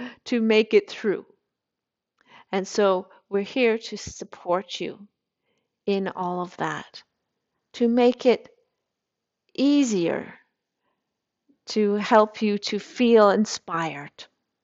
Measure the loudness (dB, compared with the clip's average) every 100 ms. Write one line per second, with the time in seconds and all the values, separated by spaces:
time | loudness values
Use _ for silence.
0 | -16 -18 -6 -2 2 2 4 2 0 -4
1 | -4 -4 -8 _ _ _ _ _ _ _
2 | _ _ _ -20 _ -6 -4 0 2 2
3 | -2 _ _ -6 -4 0 0 0 -6 -14
4 | -14 -16 -18 -12 -4 -4 -4 -10 -10 -12
5 | -20 _ _ _ _ _ _ _ -4 -4
6 | -4 -6 -6 -6 -8 -8 -8 -8 -12 -20
7 | -20 _ _ _ _ _ _ -2 0 4
8 | 2 2 2 0 -2 _ _ _ _ _
9 | _ _ _ _ _ -2 2 2 2 0
10 | -2 -4 -8 -18 _ _ _ _ _ _
11 | _ _ _ _ _ _ -8 -2 0 -2
12 | 2 4 4 0 -2 -2 -4 -8 -8 0
13 | 4 6 6 4 0 -6 -8 -6 -6 -10
14 | -16 -20 -20 _ _ _